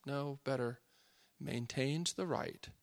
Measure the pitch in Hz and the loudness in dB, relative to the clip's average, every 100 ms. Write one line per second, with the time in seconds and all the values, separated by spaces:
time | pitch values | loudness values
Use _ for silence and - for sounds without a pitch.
0 | - 143 143 139 - 135 120 123 _ _ | -4 -2 -2 -2 0 2 2 -2 _ _
1 | - _ - - 139 120 117 - 131 151 | -20 _ -20 -10 -2 -2 0 2 2 2
2 | 170 - 185 120 - - - - | 0 0 0 0 0 -6 -12 -18